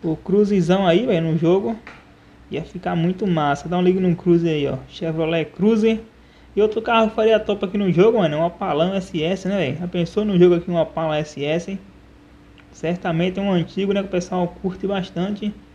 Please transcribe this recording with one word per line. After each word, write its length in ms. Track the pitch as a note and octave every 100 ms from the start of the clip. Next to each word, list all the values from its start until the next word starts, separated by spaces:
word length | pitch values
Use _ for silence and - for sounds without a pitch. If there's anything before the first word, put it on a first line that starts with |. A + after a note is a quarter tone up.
O 120 | E3+ D#3
Cruzezão 680 | - G3 G#3 G3+ E3 F#3 F#3+
aí, 220 | F3 B3+
velho, 240 | F3+ E3
no 80 | D#3+
jogo 360 | D#3+ F#3 A3+ A3 - - - - - - -
ia 100 | -
ficar 340 | D#3+ F3+ F3+ F3
muito 300 | E3 F3+ G3+
massa. 420 | E3 D3 C#3 E3
Dá 120 | F3
um 20 |
ligue 180 | F3+ F#3
no 160 | F#3 E3+
Cruze 320 | F#3 E3+ E3+
aí, 200 | D#3 C#3
ó. 100 | C#3 -
Chevrolet 580 | - E3 D#3+ D#3+ E3 D#3
Cruze. 540 | - G3+ A3 A3+ A3 - - - - - -
E 60 |
outro 220 | G#3+ G#3+
carro 260 | A3 A3+ A3
que 60 | A3
faria 240 | A3 G#3+
top 260 | G#3+ G3+ G3
aqui 140 | G#3
no 120 | G3
jogo, 280 | D#3+ G#3 A#3
mano, 160 | E3+ D3+
é 20 |
um 80 | E3+
Opalão 480 | - F#3+ D3 F3
S 280 | G3 F#3 E3+
S, 260 | D#3 F#3 F3+
né, 100 | G3+
velho? 200 | D3 D#3
Já 80 | F3+
pensou 360 | F3 E3+ -
no 140 | G#3+ F#3
jogo 160 | F3+
aqui 160 | F3 E3+
um 100 | E3+
Opala 380 | D#3 - D#3+ D3+
S 260 | D#3 -
S, 280 | C#3+ D#3+ F3
hein? 80 | G3 - - - - - - - - -
Certamente 680 | - D#3 F3 F#3 D#3+ F3+ F#3
é 20 |
um 100 | G3+
antigo, 400 | F3+ D#3+ - G3
né, 100 | G3+
que 60 | G3
o 40 |
pessoal 360 | F3+ F3+ F#3 F3 -
curte 240 | F#3+ F3+ F#3+
bastante. 680 | G3 F3+ - F#3 G3+ G#3 - -